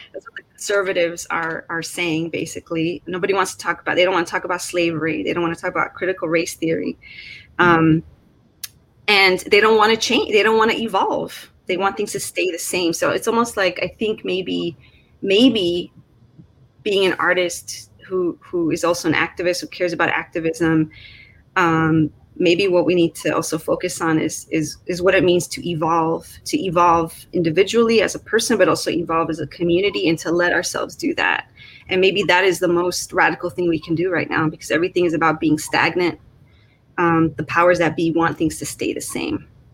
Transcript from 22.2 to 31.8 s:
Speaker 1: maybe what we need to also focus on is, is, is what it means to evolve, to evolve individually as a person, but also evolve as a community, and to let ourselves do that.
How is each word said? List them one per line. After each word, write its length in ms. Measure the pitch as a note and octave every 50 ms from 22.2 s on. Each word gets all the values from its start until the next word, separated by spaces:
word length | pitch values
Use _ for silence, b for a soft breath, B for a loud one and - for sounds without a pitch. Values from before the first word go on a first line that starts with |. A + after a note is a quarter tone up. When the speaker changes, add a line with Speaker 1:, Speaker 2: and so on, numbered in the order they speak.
| - _ - -
Speaker 1:
maybe 280 | F3+ E3+ F3 F3 G3+ F#3+
what 160 | F3 F3 -
we 100 | D#3 F3+
need 180 | F3 E3 E3 -
to 220 | - - D3+ D3+
also 220 | D#3+ D#3+ - D#3
focus 420 | D#3 - - E3 - - F3+ - -
on 180 | F3 D#3+ D#3+
is, 300 | D#3 D#3+ D#3 - - - -
is, 280 | - D#3+ D3+ - - - -
is 160 | - F3+ E3+
what 120 | F3 F3+ F#3
it 120 | F#3 -
means 200 | F3+ F3 F3 E3
to 240 | - - - - F3
evolve, 560 | F3 D3+ E3 D#3+ E3+ E3 D#3+ E3 E3 E3+ - - - - -
to 120 | - - D4+ F#3+
evolve 640 | F#3+ D#3+ F3+ F3 E3+ E3 E3+ E3 E3 - - - - -
individually 680 | F#3 E3 E3 D#3+ F#3 F#3+ F#3+ A3 A#3 A#3 A3+ A#3 G#3+
as 140 | F3+ E3 -
a 40 | -
person, 380 | - - G#3+ A3+ A3+ - A#3
but 120 | F#3+ F#3 D#3+
also 200 | D3 - - -
evolve 400 | - E3+ E3 D3+ E3 E3 E3 D#3
as 120 | D#3 E3
a 60 | D3
community, 600 | C#3 - - E3+ F3 E3+ F3+ G3+ G3+ - - F#3
and 100 | E3+ E3
to 140 | D#3+ - E3+
let 220 | E3+ F3 F3 F3+ -
ourselves 420 | E3+ F3+ - - - - - -
do 180 | - - - -
that. 340 | - - F2+ D#2+ - - - B B B B B B